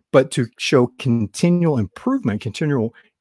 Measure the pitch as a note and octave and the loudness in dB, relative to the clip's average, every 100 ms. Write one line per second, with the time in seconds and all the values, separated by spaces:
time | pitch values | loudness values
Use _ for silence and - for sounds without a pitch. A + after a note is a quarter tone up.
0 | _ C3+ C3+ - A#2+ - - C#3 B2 - | _ 2 2 0 -4 -6 0 2 2 -2
1 | B2+ A#2 G2+ - E3+ F3 E3 C3 G2+ - | -2 -2 -2 0 0 2 0 0 -4 -6
2 | B3 C4+ C3 G#2 - - D#3 C#3 A2 - | -4 -4 -2 -4 -6 -6 -2 -2 -2 -6
3 | _ _ | _ _